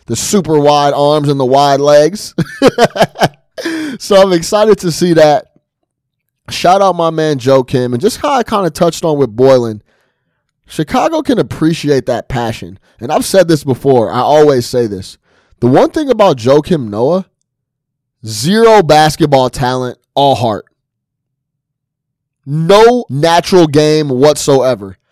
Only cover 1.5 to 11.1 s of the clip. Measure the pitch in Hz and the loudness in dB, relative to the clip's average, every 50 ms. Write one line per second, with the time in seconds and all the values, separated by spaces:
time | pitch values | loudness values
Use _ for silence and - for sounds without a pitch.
1.5 | 131 139 143 143 139 135 143 147 147 147 151 160 196 - - - - - 151 - | 2 2 2 2 2 2 2 4 4 4 4 2 -2 -6 -12 -10 -8 -6 -6 -6
2.5 | - - 277 254 - - 233 - - 196 208 - - - 208 - - _ _ _ | -4 0 0 0 2 2 0 0 2 0 -2 -2 0 -2 -4 -4 -4 _ _ _
3.5 | _ - - 330 330 320 311 294 254 - - - 208 190 196 196 180 170 165 - | _ -12 -10 -8 -8 -8 -8 -10 -12 -12 -4 2 4 4 4 4 2 -2 -2 -2
4.5 | 214 208 214 220 202 - - 175 151 - 175 170 165 160 156 151 147 127 - _ | -2 0 2 2 2 2 0 -4 -4 -2 -2 0 2 4 4 4 2 0 -4 _
5.5 | _ _ _ _ _ _ _ _ _ _ _ _ _ _ _ _ _ _ _ - | _ _ _ _ _ _ _ _ _ _ _ _ _ _ _ _ _ _ _ -14
6.5 | - - - 175 185 196 196 190 175 170 165 165 165 156 156 156 147 131 113 131 | -8 -2 2 2 2 4 2 0 0 0 -2 -2 -2 -2 -2 -2 -2 -2 0 2
7.5 | 135 135 127 - - 131 123 123 123 120 131 233 - - - 285 285 254 226 - | 2 2 0 0 -4 -4 -2 -4 -4 -2 -2 -4 -4 -4 -4 -2 -2 -2 -2 -4
8.5 | 233 202 190 165 - - 175 170 - - - 165 151 143 139 117 104 117 131 135 | -4 -4 -4 -4 -2 -2 -2 -2 -2 -2 -4 -4 -2 -2 -2 -2 0 2 4 4
9.5 | 135 127 120 113 107 107 - _ _ _ _ _ _ _ _ _ _ _ _ _ | 4 4 2 -2 -8 -12 -16 _ _ _ _ _ _ _ _ _ _ _ _ _
10.5 | _ _ _ _ - - 156 - - 247 302 311 | _ _ _ _ -8 -8 -6 -4 -2 -2 -2 -2